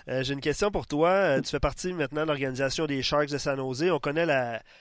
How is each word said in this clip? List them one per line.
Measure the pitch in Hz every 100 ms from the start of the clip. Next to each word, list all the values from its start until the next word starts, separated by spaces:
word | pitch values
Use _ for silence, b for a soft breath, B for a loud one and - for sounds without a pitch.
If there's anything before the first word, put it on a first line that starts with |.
| B
Euh, | 131
j'ai | 131
une | 139
question | 151 143 202
pour | 196 123
toi. | 147 165
Euh, | 190 185 135
tu | -
fais | 143
partie | 147 - 185
maintenant | 180 139 147
de | 156
l'organisation | 143 135 131 135 131 160
des | 139
Sharks | 123 147 147
de | 143
San | 147 135
Jose. | 131 127 175
On | 156
connaît | 147 147 170
la, | 139 120 113 - B